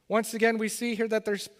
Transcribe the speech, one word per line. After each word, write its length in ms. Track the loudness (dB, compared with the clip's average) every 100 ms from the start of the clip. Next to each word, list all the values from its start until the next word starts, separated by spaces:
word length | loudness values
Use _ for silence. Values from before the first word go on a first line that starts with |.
| -2
Once 260 | -2 0
again, 240 | 2 2 2
we 120 | 0
see 260 | -2 -2 -2
here 120 | 0
that 180 | 0 0
there's, 240 | -4 -4 -16